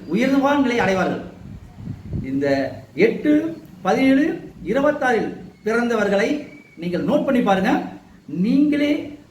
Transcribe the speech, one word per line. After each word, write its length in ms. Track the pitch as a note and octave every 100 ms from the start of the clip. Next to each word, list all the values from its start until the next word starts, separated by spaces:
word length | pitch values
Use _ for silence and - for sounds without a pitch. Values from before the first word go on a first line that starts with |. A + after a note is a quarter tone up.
| -
உயர்வான 540 | F#3+ C4+ C#4 C#4 C#4+
நிலையை 240 | B3 A#3
அடைவார்கள். 380 | F#3+ F#3+ F#3 C3 - - - - - - - - - -
இந்த 240 | C3 C3+ C#3+ C3+ C3+ - -
எட்டு, 640 | C#3+ G#3 - D4 D4+ D#4+ - - -
பதினேழு, 720 | F#3 A#3+ C4+ C#4 E4 F4 - -
இருபத்தாறில் 680 | E3 B3+ D4 D4 B3+ A3 D#3+ - - -
பிறந்தவர்களை 640 | G#3 A#3 A#3 A3 G3 G3 B3 D4 - - - -
நீங்கள் 280 | F3 F3
நோட் 200 | D3 C4+
பண்ணி 180 | C#4+ A#3+
பாருங்க. 400 | G#3 F#3 G#3 D#4 - - - - -
நீங்களே 920 | E3 G#3 C#4 D4 C#4+ D4 D4+ - - -